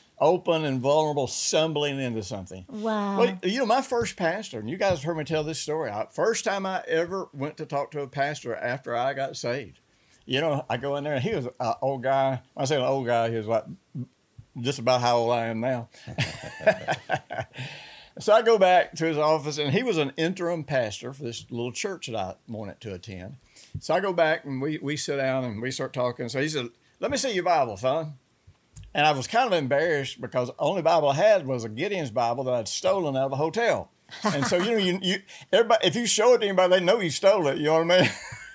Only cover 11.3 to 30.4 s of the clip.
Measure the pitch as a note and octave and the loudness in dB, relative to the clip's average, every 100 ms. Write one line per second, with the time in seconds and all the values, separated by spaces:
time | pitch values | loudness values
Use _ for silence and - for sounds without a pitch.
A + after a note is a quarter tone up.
11.3 | F#3+ A#2+ - A#2 - C3+ C3+ B2+ C3+ C3+ | -2 -4 -4 -4 -2 -2 -2 0 2 2
12.3 | C3 - - C3+ D3 B2+ C3+ A#2+ A#2 A#2 | 0 -8 -6 0 0 2 0 2 2 2
13.3 | A#2 G#2+ A2 - - _ C3 - _ _ | -2 0 -2 -2 -12 _ -10 -10 _ _
14.3 | - - C3 B2+ C3+ A#2+ B2+ A#2+ A#2+ A#2 | -20 -18 -6 -4 -2 2 4 4 4 2
15.3 | A#2+ A2+ A2+ B2 B2 - - - - - | 0 -2 -4 -2 -4 -6 -16 -10 -4 -4
16.3 | - - A5 - - - - - - - | -6 -14 0 0 0 -2 -6 -4 -6 -6
17.3 | - - - C3 - - - - - - | -10 -10 -12 -12 -14 -18 -20 -20 -6 4
18.3 | A3 A3+ A3 F#3 F3+ - - E3 D3+ D#3 | 4 6 6 6 6 4 0 -2 2 2
19.3 | D#3 C#3+ D3 D3 F3+ B3+ E3 C#3 - D#3+ | 2 0 -4 0 2 2 0 0 -2 -2
20.3 | F#3+ E3+ E3+ D3+ C3+ A2 - A#2+ C#3 B2 | -2 -4 -4 -2 -2 -2 -4 -12 -10 -10
21.3 | A2+ - A#2+ B2 A#2+ G3+ F3 - A2 F2+ | -10 -10 -6 -6 -4 -6 -8 -8 -6 -6
22.3 | - - A2 G2+ - A2 F2+ G#2+ F#2 F#2+ | -8 -12 -10 -10 -12 -12 -12 -12 -12 -12
23.3 | C3+ _ - - - - E3+ G3 E3+ D#3 | -16 _ -20 -16 -12 -2 0 0 2 2
24.3 | D#3+ C#3+ C3 C#3+ D3+ C#3 D3 - C#3 C3 | 0 -4 -4 -4 -4 -6 -6 -4 -2 0
25.3 | C3 B2 G#2 B2+ B2+ C3 C3 B2 A#2+ A#2+ | -2 -2 -4 -6 -6 -6 -2 -4 -4 -6
26.3 | C3 D3+ D3+ A#2+ - _ _ G#3+ C#4 C4+ | -2 -2 -4 -8 -12 _ _ -4 -2 -2
27.3 | F#3+ F3 E3 B2 F#2+ B2+ D#3 D3+ C3+ _ | 0 2 2 2 0 0 0 -4 -10 _
28.3 | _ _ _ _ - - D3 D3+ C3+ A#2+ | _ _ _ _ -20 -8 0 2 2 0
29.3 | A3+ B3+ F3 C3 C#3 E3+ D3 C3 - B2 | 0 2 2 2 0 2 0 -2 -8 -4
30.3 | B2+ | -2